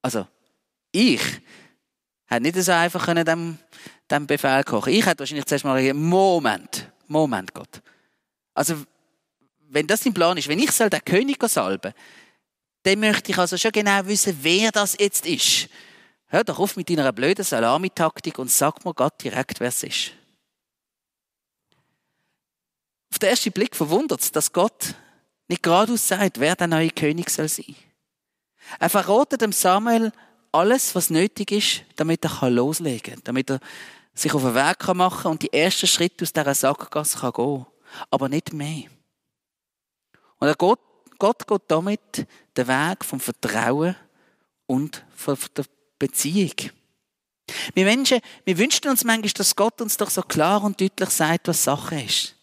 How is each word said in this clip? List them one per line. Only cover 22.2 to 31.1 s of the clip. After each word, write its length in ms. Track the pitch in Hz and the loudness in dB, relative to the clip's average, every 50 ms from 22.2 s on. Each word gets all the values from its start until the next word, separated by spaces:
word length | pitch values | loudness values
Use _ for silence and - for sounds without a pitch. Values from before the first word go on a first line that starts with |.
| _ _ _ _ _ _ _ _ _ _ _ _ _ _ _ _ _ _ | _ _ _ _ _ _ _ _ _ _ _ _ _ _ _ _ _ _
Auf 80 | - - | -6 0
den 120 | 220 190 | 2 2
ersten 220 | 240 247 - 220 - | 2 2 0 -2 -2
Blick 220 | - 214 247 - | -2 -4 -2 -2
verwundert's, 560 | - 165 147 165 208 294 302 160 127 - - | -4 -2 0 2 0 2 0 -2 -2 -4 -2
dass 220 | - 156 151 - - | -2 0 -2 0 2
Gott 420 | 175 180 233 _ _ - - - - - _ _ _ _ _ _ _ _ _ | 2 0 0 _ _ -10 -10 -10 -12 -18 _ _ _ _ _ _ _ _ _
nicht 140 | 170 - - | -6 -4 0
geradeaus 440 | 170 165 180 214 214 240 220 - | 2 4 4 4 4 0 -2 0
sagt, 320 | - 190 185 208 185 - - | 0 0 2 0 0 0 0
wer 160 | 131 151 180 | 0 0 2
der 120 | - 180 | 0 0
neue 240 | 170 165 160 165 160 | 0 2 2 2 0
König 400 | - - 160 147 156 170 175 - | -2 -2 -2 -2 -2 -2 -4 -4
soll 180 | - - 156 156 | -4 -4 -2 -4
sein. 260 | - - - - 147 - _ _ _ _ _ _ _ _ _ _ _ _ _ _ _ _ - - - - | -4 -6 -8 -14 -20 -20 _ _ _ _ _ _ _ _ _ _ _ _ _ _ _ _ -20 -20 -4 -2
Er 120 | - 175 | 0 2
verratet 500 | - 208 175 170 202 226 285 - - 240 | 2 2 2 4 4 4 4 2 0 -2
dem 120 | 233 214 190 | 0 0 0
Samuel 600 | - - 190 180 202 214 240 233 226 226 220 - - - _ _ _ _ _ - | 2 2 4 4 4 2 2 2 2 2 0 -4 -8 -20 _ _ _ _ _ 2
alles, 420 | 156 175 208 247 262 - - - | 2 4 4 4 2 2 0 -2
was 160 | 180 165 - | -2 -2 2